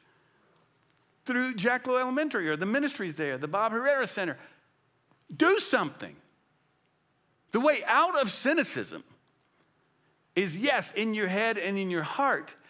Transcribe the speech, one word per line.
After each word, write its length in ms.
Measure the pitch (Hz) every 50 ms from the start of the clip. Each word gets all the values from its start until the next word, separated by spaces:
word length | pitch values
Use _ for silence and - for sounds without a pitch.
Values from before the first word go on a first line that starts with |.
| _ _ _ _ _ _ _ _ _ _ _ _ _ _ _ _ _ _ _ _ _ _ _ _ -
Through 300 | - 247 247 254 254 247
Jackalow 460 | 202 175 240 247 247 247 254 247 254
Elementary 480 | 254 254 254 294 311 294 - 208 170 156
or 80 | 151
the 100 | 151 185
ministries 480 | 202 233 285 294 277 - - 196 165 147
there, 240 | 151 156 143 131 131
the 100 | 147 151
Bob 240 | 165 202 220 220
Herrera 340 | 220 233 254 285 285 269 240
Center. 300 | 190 - 202 185 160 127 - - - - _ _ _ _ _ _ _ _ _ _ _ _ _ _ - 156
Do 260 | - 311 349 392 427
something. 560 | - - - 226 175 143 - - 101 87 - - _ _ _ _ _ _ _ _ _ _ _ _ _ _ _ _ _ _ _ _ _ _ _ _ _ _
The 80 | - 226
way 220 | 262 302 294 220 -
out 340 | 208 233 277 330 370 359 285
of 100 | 262 196
cynicism 760 | - - - 269 320 339 226 - - 127 98 - - 80 - _ _ _ _ _ _ _ _ _ _ _ _ _ _ _ _ _ _ _ _ _ _ _ _ _ -
is, 200 | 175 202 175 151
yes, 360 | 190 247 285 262 214 - -
in 220 | - 202 220 220 214
your 140 | 214 202 180
head 300 | 185 202 226 226 226 202
and 180 | 165 196 196
in 140 | 196 190 185
your 120 | 175 165 156
heart, 500 | 156 - - 277 269 208 - - - - - _